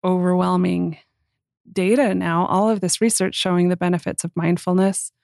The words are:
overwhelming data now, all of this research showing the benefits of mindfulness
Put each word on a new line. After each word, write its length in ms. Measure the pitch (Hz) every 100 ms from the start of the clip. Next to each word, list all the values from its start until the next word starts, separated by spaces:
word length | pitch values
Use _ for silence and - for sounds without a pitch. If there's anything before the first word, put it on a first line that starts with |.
overwhelming 920 | 190 185 180 180 180 185 180 175 175 156 _ _ _ _ _ _ -
data 440 | - 185 240 247
now, 320 | 185 175 165 180
all 220 | 185 214
of 120 | 214
this 200 | 180 -
research 340 | 226 - 190
showing 340 | - 190 175 175
the 80 | 180
benefits 480 | 180 175 - 170
of 100 | 170
mindfulness 800 | - 165 175 - 180 190 196 - -